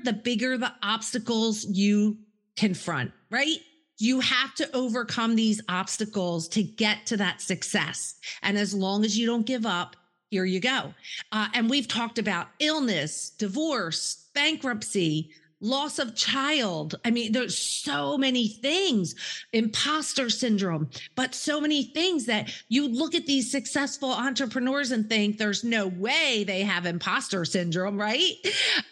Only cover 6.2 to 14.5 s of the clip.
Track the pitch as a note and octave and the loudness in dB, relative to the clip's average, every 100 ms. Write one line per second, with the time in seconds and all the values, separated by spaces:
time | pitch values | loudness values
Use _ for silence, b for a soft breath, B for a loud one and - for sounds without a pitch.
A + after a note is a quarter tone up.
6.2 | F3 E3+ D#3+ A3 F#3 - G#3+ G#3 - G#3 | 0 -2 0 0 0 2 2 2 0 0
7.2 | F#3 - - F#3 - G3 D3+ - - - | 0 -2 -4 -4 -2 -2 -2 -4 -10 -12
8.2 | B B G3+ G#3 G3+ G3 F#3+ G3+ A3 G#3 | B B 0 0 0 0 0 2 2 2
9.2 | A#3 A#3 A3 B3+ A3 F3 E3+ - _ _ | 0 0 0 -2 0 -2 -4 -10 _ _
10.2 | - F#3+ F#3 F#3 A#3 C4 C#3+ - B B | -4 0 2 2 2 0 -4 -10 B B
11.2 | B G#3+ G#3+ A#3+ A3+ C#4+ - A#3 A#3 A#3 | B -2 0 2 2 2 0 -2 -2 -2
12.2 | G#3 F3 - - D4+ D#4 B3 E3+ D3+ - | 0 -2 -4 -2 0 2 0 0 -2 -6
13.2 | - - G#3 A3+ D#4+ B3+ E3+ - - - | -8 -4 -4 -2 0 0 -2 -4 -6 -8
14.2 | - C#4+ D4+ | -6 0 0